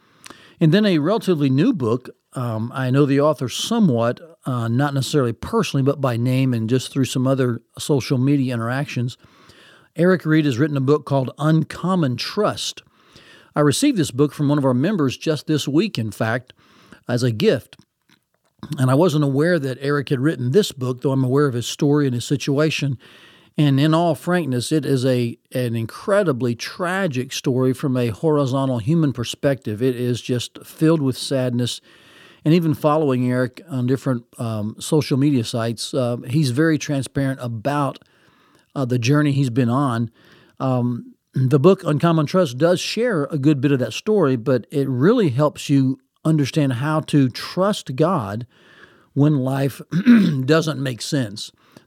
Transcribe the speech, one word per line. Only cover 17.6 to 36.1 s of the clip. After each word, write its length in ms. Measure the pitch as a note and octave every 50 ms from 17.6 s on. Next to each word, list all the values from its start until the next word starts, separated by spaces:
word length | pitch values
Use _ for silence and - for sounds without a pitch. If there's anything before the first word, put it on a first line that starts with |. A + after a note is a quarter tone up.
| - _ - _ _ _ _ _ _ _ _ _ _ _ _ _ _ _ _ - - - D3+ D3
And 140 | C3 B2+
I 20 | C3
wasn't 300 | C#3 F3+ F#3 C#3 D3+ D3
aware 340 | C#3 C3 C#3 D#3 F3 F3+ E3
that 220 | C3+ C3 B2+ B2
Eric 280 | C#3 C#3 D3 C#3+ C3 -
had 100 | D3 B2
written 320 | B2+ D#3 D#3+ C3+ B2 B2
this 200 | C3+ G3+ G3+ -
book, 300 | - C3+ B2+ B2 C3 B2
though 120 | - C#3+ C3
I'm 100 | C3+ C3
aware 240 | B2 B2+ C#3+ D3 C#3
of 80 | A#2
his 100 | B2 A2
story 400 | - - - D#3+ C#3+ C#3+ D3 C#3+
and 80 | C3+ A#2+
his 120 | B2 -
situation. 720 | - D3+ - - - C#3 C#3 D#3 D#3+ - - - C#3+ C3 - - - - - - - - _ _ _ - -
And 200 | D3+ C#3+ C3+ C3+
in 160 | C#3+ D#3+ D#3
all 220 | E3 F3 E3+ D3
frankness, 560 | - - F3 F3 F3+ D3+ C3 B2+ B2 A2+ -
it 140 | D#3 D#3 C3
is 200 | B2+ C#3 B2+ A#2+
a, 320 | C3+ B2+ B2 B2 A#2 A#2 - _ _
an 240 | - C3 B2+ A#2+ A#2
incredibly 800 | A#2 A2+ A2 - - - A3+ G3 G3+ G#3 E3 C3+ A#2 B2+ A#2+ A#2+
tragic 800 | - - - - - F3+ E3+ F#3 F#3+ G3 F3 B2+ B2+ B2 C#3 -
story 400 | - - D3+ B2 B2+ C3 C3 B2+
from 240 | - - C#3+ B2+ B2+
a 100 | B2 A#2
horizontal 680 | G2+ - - D#3+ D3+ D3 C#3+ B2+ B2+ C3+ C3+ C3+ B2+ A#2
human 340 | F#2+ A#2+ E3 E3+ D#3 C#3
perspective. 720 | A#2+ - A#2 - - - - C#3+ C#3 - - A2+ G#2+ G2+
It 160 | B2 C3+ B2 A#2
is 240 | B2 B2 B2 G#2+
just 440 | - - B2 B2 - - - - -
filled 360 | - - - D#3+ D#3 E3 E3
with 160 | C#3 C3 B2 -
sadness. 640 | - - C#3 C3 B2+ B2+ A#2+ A#2+ B2 A2 - - _ _ - - - - - - - - - _ -
And 80 | D3+ D#3+
even 200 | F3+ E3 D#3+ C#3+
following 560 | - - D3+ D3 D#3+ D#3+ C#3 C3 B2 B2 B2
Eric 320 | B2 B2+ B2+ A#2+ - - - -
on 180 | D3 B2+ B2
different, 380 | B2 C#3 B2+ - C#3 B2+ A#2+ A#2+ _ - -
um, 400 | B2 A2+ A2 G#2+ G#2 G#2+ - -
social 380 | - - E3 D3+ - - D3+ B2+
media 260 | C#3 D3+ C#3+ B2 A2
sites, 500 | - - A#2 A2+ A#2 A#2 - - - -
uh, 240 | C#3 B2+ A#2+